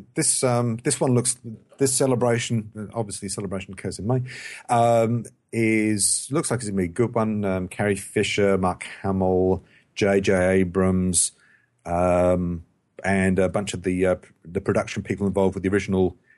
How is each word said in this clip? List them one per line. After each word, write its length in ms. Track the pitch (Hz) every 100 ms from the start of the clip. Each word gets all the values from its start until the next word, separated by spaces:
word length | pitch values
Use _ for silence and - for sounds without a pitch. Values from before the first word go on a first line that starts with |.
| 95
this, 300 | - 151 -
um, 340 | 131 120 120 113
this 160 | 147 -
one 160 | 147 123
looks, 220 | 123 - 120 107 _ -
this 160 | 135
Celebration, 1000 | - 135 123 123 117 - 117 104 107 101
obviously 340 | 117 101 95 101
Celebration 460 | - 101 98 95
occurs 240 | 95 95 87
in 80 | 98
May, 160 | 127 127 - - - -
um, 560 | 120 120 117 113 117 104 _ _
is, 760 | 113 113 110 107 104 - - -
looks 200 | 143 -
like 80 | 123
it's 100 | 104
gonna 80 | 98
be 80 | 90
a 20 |
good 280 | 87 113 120
one. 280 | 110 107
Um, 240 | 101 92 90
Carrie 280 | - 104 98
Fisher, 640 | - - 98 - 101 95
Mark 280 | 92 87 - -
Hamill, 640 | 98 95 92 92 92 92 - _ _ -
J 260 | 101 98
J 380 | 101 95 90 95
Abrams, 720 | 92 95 95 92 92 85 - _ _ _ _ _ 87
um, 800 | 87 90 90 90 90 87 87 - _ _ -
and 360 | 92 98 92 95
a 100 | 92
bunch 240 | 104 98
of 100 | 90
the, 220 | 92 90 92
uh, 100 | 90
p-, 140 | - _ 80
the 160 | 92
production 420 | 104 104 104 -
people 220 | - 95 101
involved 300 | 95 95 95
with 80 |
the 60 | 92
original 460 | 101 95 95 90 - _